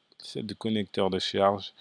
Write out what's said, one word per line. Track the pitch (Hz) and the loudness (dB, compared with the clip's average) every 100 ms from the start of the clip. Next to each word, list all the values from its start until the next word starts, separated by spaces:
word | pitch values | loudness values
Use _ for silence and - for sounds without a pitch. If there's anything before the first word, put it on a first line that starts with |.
| _ - | _ -20
celle | - - 110 | -12 -10 -8
du | |
connecteur | 101 113 110 95 - 95 | -6 -2 -2 -2 0 0
de | 95 | 0
charge, | - 101 98 101 - - | -2 4 4 4 -4 -16